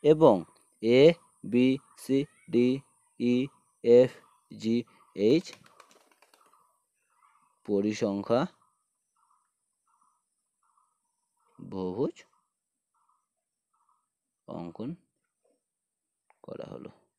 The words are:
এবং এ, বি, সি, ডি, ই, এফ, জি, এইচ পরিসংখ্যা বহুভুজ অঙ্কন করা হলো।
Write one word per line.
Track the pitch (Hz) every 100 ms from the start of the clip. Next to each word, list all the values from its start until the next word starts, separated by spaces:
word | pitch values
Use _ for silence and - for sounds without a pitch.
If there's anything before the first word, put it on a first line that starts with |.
এবং | 143 156 156 98 82 _ _ _
এ, | 110 123 147 165 _ _ -
বি, | 117 127 131 _ -
সি, | - 135 143 _ -
ডি, | 120 123 135 - _ _ _
ই, | 120 123 139 _ _ _
এফ, | 120 120 127 - _ _ _
জি, | 107 107 117 123 _ _ -
এইচ | 104 156 - - _ _ - _ _ _ _ _ _ _ _ _ _ _ _ _ _ _ _ _ -
পরিসংখ্যা | 101 104 107 110 101 101 117 175 _ _ _ _ _ _ _ _ _ _ _ _ _ _ _ _ _ _ _ _ _ _ _ _ _ _ _ _ _ _ _
বহুভুজ | - 98 92 92 151 - - _ _ _ _ _ _ _ _ _ _ _ _ _ _ _ _ _ _ _ _ _ -
অঙ্কন | 85 85 82 120 170 _ _ _ _ _ _ _ _ _ _ _ _ _ _ -
করা | - -
হলো। | - - _ _